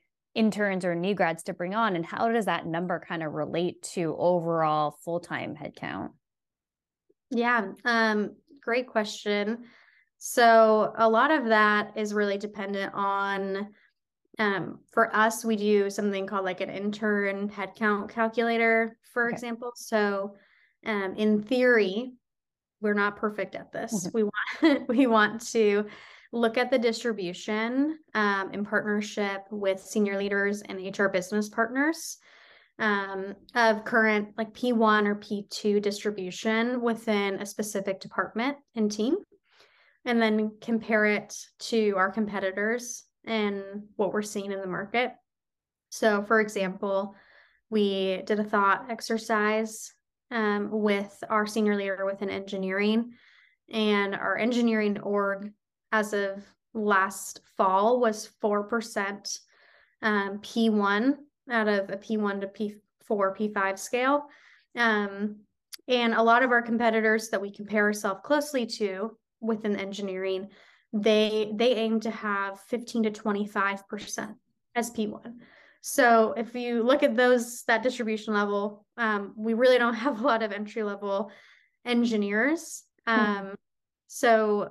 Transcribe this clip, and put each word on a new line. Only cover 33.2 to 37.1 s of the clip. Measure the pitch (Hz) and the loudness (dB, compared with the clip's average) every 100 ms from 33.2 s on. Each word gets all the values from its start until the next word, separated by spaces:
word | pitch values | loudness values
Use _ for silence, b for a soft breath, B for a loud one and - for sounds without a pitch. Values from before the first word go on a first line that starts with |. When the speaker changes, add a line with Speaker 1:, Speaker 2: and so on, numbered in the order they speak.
| 196 202 - 247 | -8 -12 -6 2
Speaker 2:
of | 226 214 - | 4 4 0
current, | 233 220 208 208 - | 2 4 2 -2 -6
like, | 214 | -8
P | - 247 | -4 0
one | 226 220 214 208 | 4 6 6 2
or | 208 | 0
P | - 202 208 | -4 -8 -8
two | - 208 208 | -4 2 2
distribution | 202 202 214 202 180 180 220 220 240 247 | 0 -2 -4 -4 -8 -4 -2 0 0 0
within | 233 220 226 | -2 -2 0